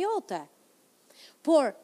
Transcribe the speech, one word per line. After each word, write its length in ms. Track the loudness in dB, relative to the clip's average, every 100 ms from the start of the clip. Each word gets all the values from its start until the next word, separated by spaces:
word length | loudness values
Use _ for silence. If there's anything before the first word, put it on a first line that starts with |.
jote. 400 | -4 -6 -8 -12 -12 _ _ _ _ _ _ -20 -20 _ 2
Por 260 | 2 2 -2